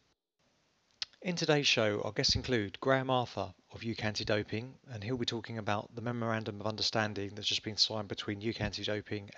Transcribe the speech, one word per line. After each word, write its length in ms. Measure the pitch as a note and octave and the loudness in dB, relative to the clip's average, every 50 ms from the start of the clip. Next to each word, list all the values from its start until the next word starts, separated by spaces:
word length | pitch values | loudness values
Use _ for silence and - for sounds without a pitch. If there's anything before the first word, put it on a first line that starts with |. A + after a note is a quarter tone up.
| _ _ _ _ _ _ _ _ _ _ _ _ _ _ _ _ _ _ _ - - - _ - - | _ _ _ _ _ _ _ _ _ _ _ _ _ _ _ _ _ _ _ -10 -10 -10 _ -8 -4
In 120 | F#3+ F3 | -4 -2
today's 320 | E3 E3 D#3+ D3+ D3 C#3 | 0 4 4 4 6 6
show, 360 | - - B2+ A2 G#2+ G#2 G#2 - | 6 6 6 6 4 4 2 0
our 100 | G#2+ G#2+ | -2 0
guests 220 | - C3+ - - | 2 2 4 4
include 440 | B2+ A#2+ - B2+ A2+ G#2 F#2+ - - - | 2 2 2 2 2 2 0 -2 0 4
Graham 260 | C3 C3+ C3 C3 C3 | 4 4 4 4 4
Arthur 460 | C3 B2+ A#2+ - - G#2 G2 F#2 F#2 _ _ - - | 2 2 2 0 -2 -4 -4 -4 -6 _ _ -18 -14
of 100 | G2 G#2+ | -8 -6
U 120 | A#2 A2 | -6 -4
K 120 | - - | -2 -2
Anti-Doping, 680 | G#2+ G#2 - G#2+ G#2 A2 G#2+ G2+ - - G#2+ A#2+ C3 C3+ - - C#3 B2 | -2 -2 0 0 2 2 2 0 -2 -4 -6 -6 -6 -12 -16 -16 -12 -10
and 100 | G#2+ G2+ | -8 -6
he'll 140 | G#2 C3 | -4 -2
be 80 | B2 A#2 | -2 -2
talking 320 | - A#2+ A2+ G#2 - A#2 | -2 -2 -4 -4 -6 -6
about 320 | A2+ G#2 G#2 G#2 G#2+ - - A#2 | -4 0 0 0 0 0 -4 -8
the 80 | A2+ G#2+ | -6 -4
Memorandum 580 | A#2+ A#2+ A#2+ A2+ A2+ A2+ A2 A2 A2 G#2 G2+ | -4 -2 0 0 0 0 0 0 -2 -4 -2
of 60 | G2+ | -2
Understanding 640 | G#2+ A2 G#2 G2+ - - A#2 A2 G#2+ G#2+ G2 G2 G2+ G2+ | -2 -2 0 0 0 2 2 2 2 0 -2 -4 -6 -6
that's 140 | G#2 G2+ - | -4 -2 -2
just 160 | - - - | -2 -2 -2
been 140 | A2 G#2 - | -2 0 0
signed 300 | - - A2 A2 G#2 G2 | 0 0 0 -2 -4 -4
between 340 | G#2+ - - - G#2 G2+ G2+ | -6 -6 -4 -4 -4 -2 -2
U 100 | A2+ G#2+ | -2 -2
K 120 | - G#2+ | 0 -2
Anti-Doping 680 | G#2 G2+ - G2+ G2+ G#2+ G#2+ G2 - G#2 G#2 G2+ G#2 - | -2 -2 -2 -4 -2 -2 -2 -4 -4 -6 -6 -6 -10 -14